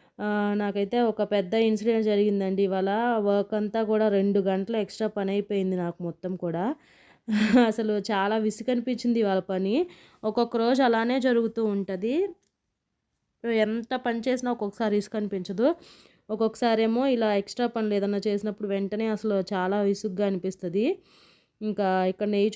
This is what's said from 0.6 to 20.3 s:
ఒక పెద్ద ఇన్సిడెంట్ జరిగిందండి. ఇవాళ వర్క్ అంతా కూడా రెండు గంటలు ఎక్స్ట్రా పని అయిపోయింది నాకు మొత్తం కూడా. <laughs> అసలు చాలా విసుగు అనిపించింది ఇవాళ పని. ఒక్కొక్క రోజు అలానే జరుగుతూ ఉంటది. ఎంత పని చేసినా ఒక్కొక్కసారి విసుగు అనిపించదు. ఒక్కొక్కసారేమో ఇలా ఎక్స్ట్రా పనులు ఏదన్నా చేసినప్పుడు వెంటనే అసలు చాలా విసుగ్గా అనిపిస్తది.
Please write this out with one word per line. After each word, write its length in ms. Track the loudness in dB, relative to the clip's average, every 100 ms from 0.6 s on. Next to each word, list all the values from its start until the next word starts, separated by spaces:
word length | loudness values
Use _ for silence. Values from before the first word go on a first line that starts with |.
| -2 -2 0 2
ఒక 220 | 2 0
పెద్ద 320 | 0 0 0
ఇన్సిడెంట్ 500 | 2 2 2 2 2
జరిగిందండి. 580 | 2 2 2 2 0 0
ఇవాళ 280 | 0 2 0 0 0 0
వర్క్ 360 | 2 2 0
అంతా 280 | -2 -2 -2
కూడా 260 | 0 2 4
రెండు 320 | 2 2 2
గంటలు 360 | 2 0 -2 -2
ఎక్స్ట్రా 320 | -4 -4 -4
పని 220 | -2 -2
అయిపోయింది 460 | -2 -2 -2 0 -2
నాకు 260 | -4 -6
మొత్తం 340 | -8 -8 -8 -6
కూడా. 380 | -4 -2 -2 -4 _ _ -20 _ -2
<laughs> 400 | 0 4 4 4
అసలు 240 | 2 -2
చాలా 440 | -2 -2 0 0 0
విసుగు 340 | 0 -4 -2
అనిపించింది 500 | -2 -2 -2 0 2
ఇవాళ 180 | 2 0
పని. 480 | 0 -2 0 0 -2 -6 -20 -8
ఒక్కొక్క 320 | -4 0 0 0
రోజు 260 | 2 4
అలానే 380 | 4 2 2 2
జరుగుతూ 440 | 2 2 0 0
ఉంటది. 640 | -2 -2 -4 -4 -2 0 -2 -6 _ _ _ _ _ _ _ _ _ _ -2
ఎంత 480 | 2 2 0 -4
పని 280 | -4 -2 -2 0
చేసినా 220 | -2 -2
ఒక్కొక్కసారి 440 | -4 -4 -2 0
విసుగు 220 | 0 0 -4
అనిపించదు. 580 | -4 -6 -6 0 0 0 -6 -20 -20 _ -8
ఒక్కొక్కసారేమో 760 | -2 -2 0 0 2 2 2 2
ఇలా 280 | 2 2
ఎక్స్ట్రా 320 | 0 -2 -4 -4
పనులు 280 | -2 0
ఏదన్నా 260 | 0 0 -2 0
చేసినప్పుడు 420 | -2 -4 -6 -4
వెంటనే 380 | -2 -2 -2 -2
అసలు 480 | -2 0 0 0
చాలా 260 | -2 0 0
విసుగ్గా 460 | 0 0 -4 -2
అనిపిస్తది. 720 | -2